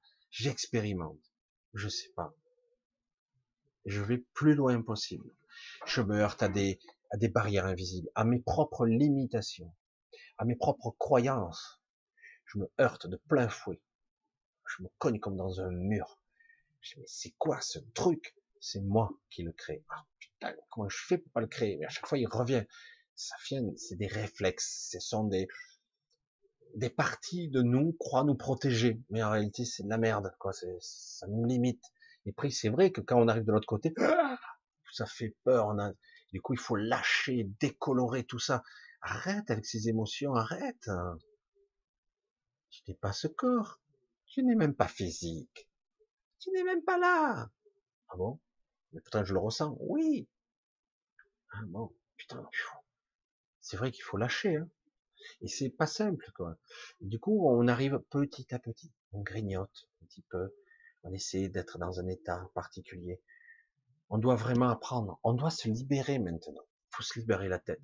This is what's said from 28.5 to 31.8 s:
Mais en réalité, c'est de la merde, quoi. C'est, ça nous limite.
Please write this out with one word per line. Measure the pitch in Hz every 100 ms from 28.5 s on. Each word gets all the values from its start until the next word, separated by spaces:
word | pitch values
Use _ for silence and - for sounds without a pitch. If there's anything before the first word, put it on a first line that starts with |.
| 127 139 117 120 113 -
Mais | 107
en | 107
réalité, | 107 104 - 120
c'est | -
de | 101
la | 113
merde, | 113 104 95 -
quoi. | 98
C'est, | - 90 90
ça | - - - - 98
nous | 110
limite. | 117 127 123 120